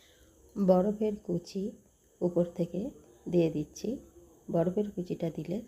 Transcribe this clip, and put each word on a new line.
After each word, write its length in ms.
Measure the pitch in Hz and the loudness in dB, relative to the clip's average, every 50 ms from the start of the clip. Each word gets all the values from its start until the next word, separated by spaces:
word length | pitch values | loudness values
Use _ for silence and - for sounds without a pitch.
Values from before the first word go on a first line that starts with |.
| _ _ _ _ - - _ _ - - - | _ _ _ _ -20 -20 _ _ -20 -10 -2
বরফের 580 | 214 196 185 185 180 185 214 208 214 220 214 208 - - | 2 4 6 6 6 6 2 2 0 0 0 -2 -4 -4
কুচি 400 | - 170 170 - - - 190 196 214 - - _ _ _ _ _ _ _ _ | -4 -4 -4 -4 -6 -6 -6 -6 -6 -8 -10 _ _ _ _ _ _ _ _
উপর 240 | 180 175 175 170 175 | -2 0 2 2 0
থেকে 340 | 170 - - 170 175 - 180 226 294 - - - - - - - | 0 -2 -4 -4 -4 -4 -6 -6 -8 -10 -14 -20 -20 -20 -14 -6
দিয়ে 220 | - 170 175 165 160 | 0 4 4 4 4
দিচ্ছি। 400 | 151 151 147 - - - - 208 262 - - - - - - - - _ _ - | 2 -2 -6 -6 -8 -8 -6 -6 -6 -8 -10 -16 -20 -20 -20 -20 -20 _ _ -2
বরফের 360 | - 170 165 185 180 214 208 202 | 0 2 2 2 0 -2 -4 -4
কুচিটা 380 | - 180 180 - 165 - 170 160 | -4 -8 -6 -6 -6 -4 -4 -6
দিলে 280 | 156 165 151 165 180 240 240 | -6 -6 -8 -6 -6 -8 -8